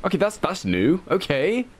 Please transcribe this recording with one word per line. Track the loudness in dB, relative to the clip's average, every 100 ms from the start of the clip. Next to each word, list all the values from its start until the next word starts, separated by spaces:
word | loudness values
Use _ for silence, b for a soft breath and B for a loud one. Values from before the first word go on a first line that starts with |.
Okay, | 0 2
that's, | 0 0
that's | -4 -4
new. | -2 2 2 2 0
Okay. | -4 0 0 0 -2 -6